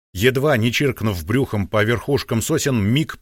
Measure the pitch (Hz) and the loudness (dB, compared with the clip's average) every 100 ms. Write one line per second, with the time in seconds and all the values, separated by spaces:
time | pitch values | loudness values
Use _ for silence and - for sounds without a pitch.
0 | _ 92 123 131 151 127 117 - 143 117 | _ 0 2 2 2 2 0 0 -2 -2
1 | 107 90 78 123 131 107 98 107 104 120 | -4 -4 -2 -2 0 -2 -2 0 0 0
2 | - 143 - 113 - 156 143 123 98 135 | 0 -2 0 -2 0 0 0 0 2 0
3 | 160 - | 0 -6